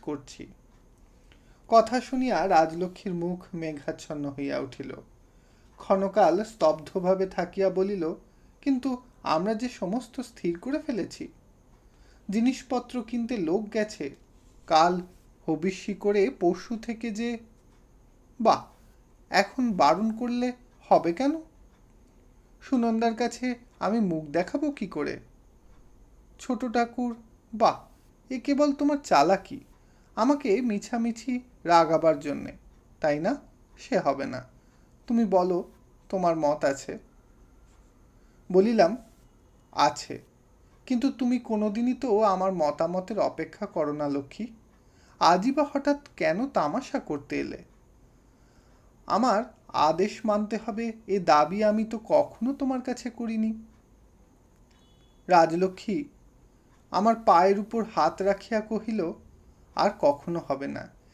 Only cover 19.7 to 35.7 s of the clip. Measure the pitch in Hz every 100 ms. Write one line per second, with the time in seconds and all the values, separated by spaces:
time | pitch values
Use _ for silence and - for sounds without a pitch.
19.7 | 185 147 170 220 220 247 240 247 247 _
20.7 | _ - 175 170 170 269 320 - - -
21.7 | _ _ _ - _ _ _ _ - -
22.7 | 254 233 226 233 226 240 240 254 240 -
23.7 | - 185 226 202 160 156 151 180 277 302
24.7 | 285 190 160 143 - - - _ _ -
25.7 | - - - - - - - - 247 254
26.7 | 240 233 233 247 233 - _ _ 220 214
27.7 | - - - _ _ - 262 - 277 294
28.7 | 285 294 294 - 156 151 190 - - -
29.7 | - _ _ _ - 240 285 277 202 247
30.7 | 202 - 240 233 233 - 247 - - 165
31.7 | 170 160 160 160 151 143 139 - - -
32.7 | - _ - 156 147 175 285 - - _
33.7 | - - 240 151 139 139 131 - - _
34.7 | _ _ _ - 233 220 185 185 180 -